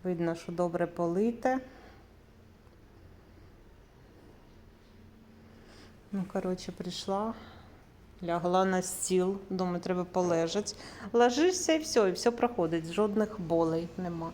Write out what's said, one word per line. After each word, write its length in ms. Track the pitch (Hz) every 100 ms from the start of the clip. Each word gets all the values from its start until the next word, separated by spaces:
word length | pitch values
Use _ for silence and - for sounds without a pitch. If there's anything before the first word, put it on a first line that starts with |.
Видно, 300 | 185 170 170
що 180 | 170 -
добре 340 | 175 175 170 170
полите. 720 | 170 170 175 226 233 254 262 254 - - - - - - - - - - - - - - - - - - - - - - - - - - - - - - - - - - - - - - - - - - - -
Ну, 120 | 196 180
коротше, 400 | 196 185 185 -
прийшла, 640 | 180 180 175 - 196 226 226 - - - - - - - -
лягла 400 | 170 170 180 185
на 180 | 190 185
стіл, 540 | 180 - - 185 180 196 -
думаю, 300 | 190 180 175
треба 240 | 185 180
полежать. 720 | 180 185 180 165 165 196 208 - - - 196
Ложишся 600 | 233 240 262 349 359 -
і 60 | 320
все, 300 | 311 247 196
і 40 |
все 180 | 180 240
проходить, 600 | 233 240 240 165 165 160
жодних 480 | 175 208 208 214 -
болей 480 | 165 165 165 165 170 -
нема. 360 | 180 165 165